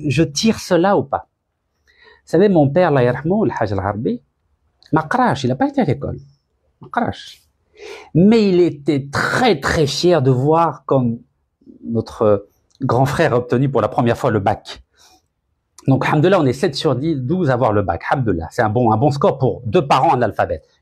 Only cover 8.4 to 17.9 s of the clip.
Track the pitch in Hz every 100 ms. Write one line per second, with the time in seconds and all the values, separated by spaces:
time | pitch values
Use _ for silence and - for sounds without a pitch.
8.4 | 202 180 170 - - 143 139 - - -
9.4 | 247 170 - - 143 - 175 170 131 127
10.4 | 143 165 165 - - 139 120 117 _ _
11.4 | _ _ - - 120 113 113 - 107 101
12.4 | - _ _ - 135 117 135 - 156 123
13.4 | - 120 139 127 104 - 120 117 135 107
14.4 | 110 101 - - _ _ _ _ _ _
15.4 | _ _ _ _ - 127 - 151 165 190
16.4 | 139 117 196 - 156 123 160 143 123 185
17.4 | 151 123 123 104 95